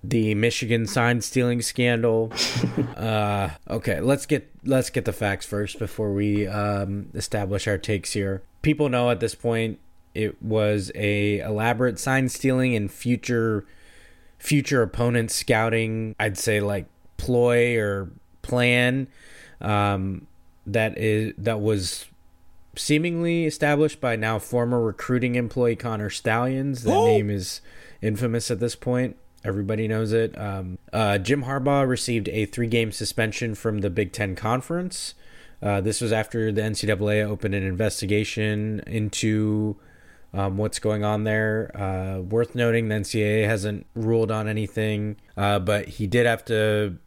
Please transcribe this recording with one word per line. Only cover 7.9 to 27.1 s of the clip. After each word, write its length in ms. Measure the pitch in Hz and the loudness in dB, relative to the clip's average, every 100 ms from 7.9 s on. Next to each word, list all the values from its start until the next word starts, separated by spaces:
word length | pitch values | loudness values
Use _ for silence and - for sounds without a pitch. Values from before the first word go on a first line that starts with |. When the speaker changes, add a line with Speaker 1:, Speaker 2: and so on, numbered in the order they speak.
| 104 - | -2 -2
Speaker 1:
here. 300 | 107 98 95 - _ | -2 -2 -4 -8 _
People 260 | 151 151 147 | 0 2 2
know 220 | 123 120 | 2 2
at 100 | 117 | 2
this 160 | 113 - | -2 -2
point 440 | 120 117 113 - - - _ | -2 0 -2 -4 -16 -20 _
it 280 | - 107 - | -4 -4 -4
was 480 | 107 110 104 107 92 - | -2 2 2 0 -2 -2
a 440 | 104 104 104 101 | 0 2 2 0
elaborate 600 | - 107 113 120 127 101 | -2 0 0 2 0 0
sign 300 | - 131 127 | 0 2 0
stealing 460 | - 135 131 127 117 | 0 0 2 2 2
and 140 | 101 | -2
future, 760 | - 120 123 - 120 113 107 - - - - - - - - | -4 0 0 2 0 2 0 -4 -20 -20 -20 -20 -20 -20 -14
future 440 | - 147 135 135 | 0 2 4 2
opponent 500 | 110 - 120 120 113 | 2 2 2 2 0
scouting, 840 | - - 113 113 113 113 110 110 110 | -4 2 2 4 2 0 -2 -6 -2
I'd 180 | 107 98 | -4 -2
say, 240 | - 107 | 0 0
like, 240 | 101 101 - _ - - | 0 -2 -6 _ -20 -10
ploy 600 | - 123 120 120 120 117 | 0 2 4 4 4 2
or 340 | 104 98 90 - - - | 0 -2 -6 -12 -20 -18
plan, 680 | - 123 123 123 123 131 131 - - - - - | -4 2 4 4 2 0 -4 -10 -20 -20 -20 -8
um, 680 | - 104 101 101 95 92 - - - _ - | 0 2 2 2 -2 -6 -10 -20 -20 _ -2
that 320 | 110 110 - | 0 0 0
is, 360 | 110 107 110 - | 0 2 0 -2
that 220 | 101 110 | -2 0
was 460 | 104 107 90 - - - - - - - - - | 2 0 -2 -8 -12 -20 -20 -20 -20 -20 -18 -10
seemingly 680 | - 151 170 170 170 170 160 | 2 2 2 0 0 0 0
established 540 | - 147 143 151 - | 0 2 4 2 0
by 160 | 127 113 | -2 0
now 240 | 110 110 | 0 -2
former 400 | - 123 120 123 | 0 0 2 2
recruiting 540 | 113 101 - 127 123 123 | 0 -2 0 0 2 0
employee 400 | 117 - 120 113 | -2 2 2 2
Connor 340 | 120 110 104 | -2 -2 -4
Stallions. 720 | - - 113 123 131 139 127 | -4 0 0 2 0 -2 -2
That 100 | 123 | 2
Speaker 3:
Who? 120 | 151 | 4
Speaker 1:
name 240 | 466 | 6